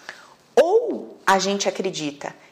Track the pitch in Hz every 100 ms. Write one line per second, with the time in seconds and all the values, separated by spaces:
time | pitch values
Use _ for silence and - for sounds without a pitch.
0 | - - - _ _ - 320 440 466 240
1 | - - - 196 185 202 196 185 196 156
2 | 151 143 - - -